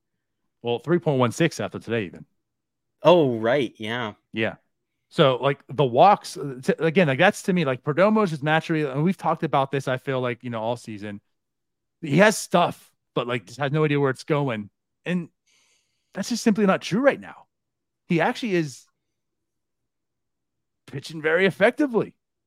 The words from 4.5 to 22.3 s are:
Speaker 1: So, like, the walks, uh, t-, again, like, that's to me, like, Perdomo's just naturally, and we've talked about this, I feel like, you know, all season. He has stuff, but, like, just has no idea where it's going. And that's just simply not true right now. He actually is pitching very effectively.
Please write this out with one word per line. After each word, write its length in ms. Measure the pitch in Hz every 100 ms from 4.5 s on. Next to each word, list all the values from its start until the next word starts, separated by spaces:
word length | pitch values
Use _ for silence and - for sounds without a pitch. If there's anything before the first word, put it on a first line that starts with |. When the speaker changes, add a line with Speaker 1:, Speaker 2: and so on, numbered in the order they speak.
| 78 _ _ _ _ _
Speaker 1:
So, 260 | - 143 127
like, 240 | 139 143 -
the 160 | 127
walks, 540 | 135 120 185 208 - 160
uh, 220 | 147 127
t-, 100 | 139 180
again, 280 | 160 156 165
like, 120 | 131
that's 240 | 185 -
to 100 | -
me, 140 | 180 143
like, 180 | 127
Perdomo's 460 | - 147 202 220 202
just 120 | 151
naturally, 420 | 147 160 - 160
and 200 | 147 131
we've 140 | 165 185
talked 240 | 165 165
about 280 | 160 143 135
this, 160 | 139 135
I 100 | 127
feel 240 | - 131
like, 200 | 127 120
you 60 | 123
know, 140 | 117
all 160 | 110 120
season. 420 | - 104 104 104 _ _ _ _ _ _ _ _
He 160 | 151 143
has 220 | 214 -
stuff, 520 | - 175 175 - _ _ _
but, 120 | - 120
like, 180 | 123
just 160 | - 120
has 120 | 143
no 120 | 156
idea 160 | 156 143
where 80 | 139
it's 160 | -
going. 460 | - 147 143 110 104 _ _ _
And 240 | - 180 165 _ _ _ _ _ _ _ _
that's 160 | - 196
just 120 | 233
simply 220 | 233 214
not 160 | 196 175
true 220 | - 202
right 180 | 277 -
now. 240 | 92 - _ _ _ _ _ _ -
He 140 | 170
actually 320 | 180 247 233
is 320 | 180 151 - _ _ _ _ _ _ _ _ _ _ _ _ _ _ _ _ _ _ _ _ -
pitching 340 | 139 - 160
very 240 | 156 170
effectively. 720 | 190 - 208 247 294 226 123 - _